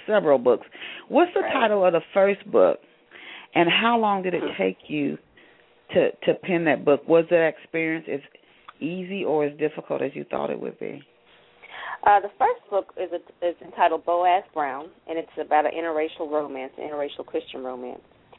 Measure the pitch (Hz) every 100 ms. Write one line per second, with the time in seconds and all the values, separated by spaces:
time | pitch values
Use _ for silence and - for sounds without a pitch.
0 | - 208 156 135 120 110 - - - -
1 | - 262 349 392 - 262 226 208 185 165
2 | - 196 196 196 - 113 90 - _ _
3 | _ - - - - 170 170 180 226 233
4 | 214 196 185 165 147 - 190 - - 151
5 | 143 151 _ _ _ _ _ _ - 180
6 | 143 - - 151 - 170 160 123 147 143
7 | - 165 165 175 160 - - 165 160 160
8 | 160 139 - _ _ _ - _ 156 185
9 | 180 196 123 151 147 151 151 160 - 143
10 | 135 147 147 69 - 62 62 - 52 -
11 | - _ _ _ _ _ - - - -
12 | 208 202 196 - 466 480 - 196 - -
13 | 180 170 - _ 175 160 165 - 175 160
14 | 170 175 180 185 - 160 143 135 160 -
15 | - 165 156 - 147 151 147 165 165 156
16 | 160 - 151 151 143 135 135 - 147 147
17 | 143 - 131 160 - 131 127 127 123 -
18 | - _ _